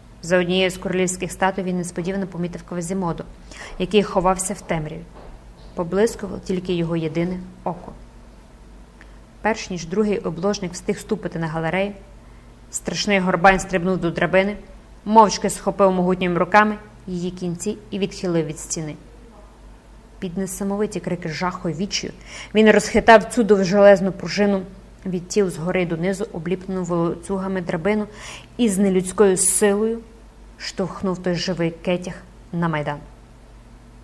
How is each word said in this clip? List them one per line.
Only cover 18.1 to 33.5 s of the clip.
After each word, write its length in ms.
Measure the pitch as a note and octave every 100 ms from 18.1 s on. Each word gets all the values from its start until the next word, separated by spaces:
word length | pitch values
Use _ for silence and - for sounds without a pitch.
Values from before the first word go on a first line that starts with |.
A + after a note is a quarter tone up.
| - F#3 E3 D3+
від 140 | D#3
стіни. 360 | - - D#3 D3+ - - - - - - - - - - - -
Під 180 | F#3+ F3
несамовиті 600 | F#3+ - G3 G3+ G#3+ F#3+
крики 300 | F#3 F3 E3
жаху 400 | D3 F3+ F3+ F3
й 40 |
відчаю 400 | D3 G3+ - - - - - - G#3
він 160 | A3
розхитав 520 | G#3 - A3 - A3+
цю 200 | - -
довжелезну 680 | G3+ G3+ F#3 G3+ G3+ G3 F#3+
пружину 500 | F3+ F3 F#3+ G3+ G3 F#3 - - - F#3+
від 220 | F3+ F3
тіл 220 | G#3+ F#3+
згори 360 | D3 E3 F#3 F3+
донизу, 420 | D#3+ F3+ F#3+ G3+
обліплену 500 | F3+ D#3+ F#3 F#3 F#3+
волоцюгами 760 | F3 F3 E3+ E3+ - G3 F#3+ F#3+
драбину, 460 | F3+ F3+ F3 G#3+ G#3 - - - - -
і 120 | A#3+
з 80 | F#3+
нелюдською 600 | G3+ F#3 F#3 - G3+ F#3
силою 600 | - - G#3 G3+ A3 A#3 - - - - - -
штовхнув 600 | - - F#3 - G3 F3+
той 180 | F3+ F3
живий 360 | - E3+ E3+
кетяг 420 | E3+ - F3+ F3+ F3 - - -
на 140 | E3+ E3+
майдан. 300 | D3+ C#3+ C#3+ - - - - -